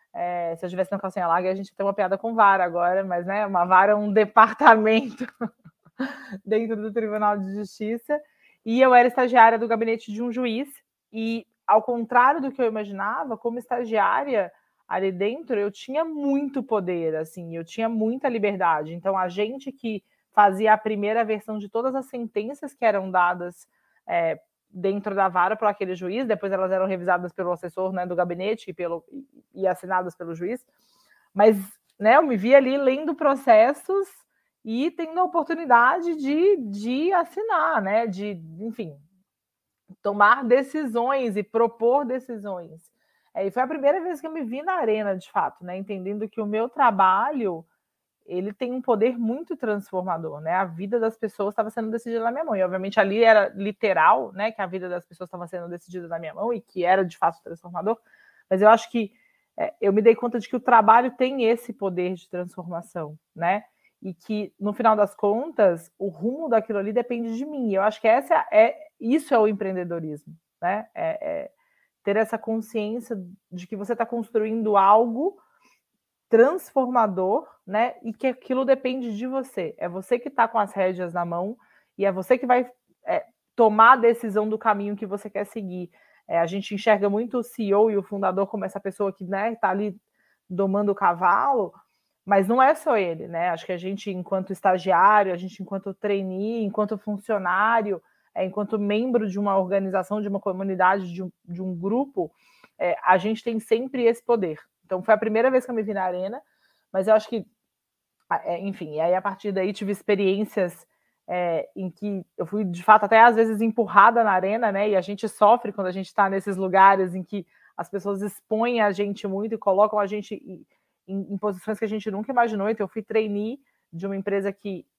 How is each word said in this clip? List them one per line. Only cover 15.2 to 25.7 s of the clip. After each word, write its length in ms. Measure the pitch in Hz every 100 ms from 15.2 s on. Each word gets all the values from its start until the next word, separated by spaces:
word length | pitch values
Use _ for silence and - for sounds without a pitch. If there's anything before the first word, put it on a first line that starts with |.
| 202 277 320 214
eu 140 | 202
tinha 320 | - - 285
muito 580 | 330 302 285 277 285 277
poder, 540 | 269 214 180 170 165 156
assim, 400 | 160 180 165 165
eu 80 |
tinha 240 | 165 - 226
muita 400 | 220 220 262 269
liberdade. 640 | 233 202 190 170 156 156
Então, 240 | 170 190 190
a 120 | 180
gente 420 | 180 214 269 269
que 320 | - 226 208 - _ _
fazia 400 | - 202 190 220
a 40 | 214
primeira 460 | 220 208 202 226
versão 340 | 220 214 - 214
de 120 | 202
todas 260 | 226 262 262
as 120 | 262
sentenças 680 | 247 226 208 220 285 277
que 100 | -
eram 260 | 233 202 190
dadas, 560 | 180 175 180 180 - _ _ _ _ -
é, 340 | 175 165 - _ _ _
dentro 400 | 185 185 202 208
da 140 | 196 190
vara 300 | 180 185 214
por 100 |
aquele 260 | 214